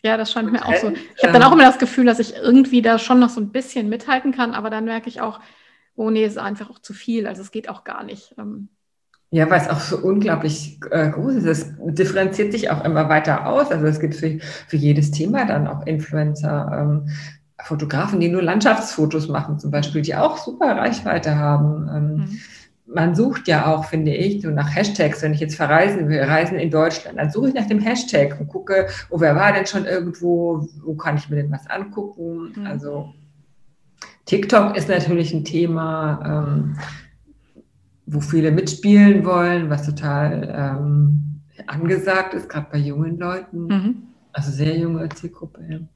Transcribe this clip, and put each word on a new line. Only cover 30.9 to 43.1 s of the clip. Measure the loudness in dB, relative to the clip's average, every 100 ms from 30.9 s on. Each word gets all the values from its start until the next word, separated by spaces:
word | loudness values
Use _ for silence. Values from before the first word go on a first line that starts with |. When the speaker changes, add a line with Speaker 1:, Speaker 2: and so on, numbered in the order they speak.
Speaker 2:
kann | -6 -2 -2
ich | -2
mir | -4
denn | -2
was | -6 -8
angucken? | -10 -8 -10 -10 -10 -10 -10 -12
Speaker 1:
Mhm. | -10 -10
Speaker 2:
Also | -8 -8 -10 -12 -18 _ _ _ _ -20 _ _ _ -20 _ -4
TikTok | -2 4 4 4 -2
ist | -2
natürlich | 0 0 0 0
ein | -4
Thema, | -4 -2 -2 -2 -4 -4 -4 -4 -4 -4 -2
ähm, | -2 -2 -6 -12 -16 -20 _ _ _ _ -20 _ _ _ _ -6
wo | -6
viele | 0 0 2
mitspielen | 2 0 -2 6 10 10 8
wollen, | 4 2 2 0 0
was | -2 -2
total, | -4 -2 0 0 -2 -6
ähm, | -4 -4 -2 0 4 4 2 -2 -10 _ -18 -10
angesagt | -4 0 0 2 0 0
ist, | -8 -8
grad | -10 -4
bei | -4
jungen | -2 -2 -4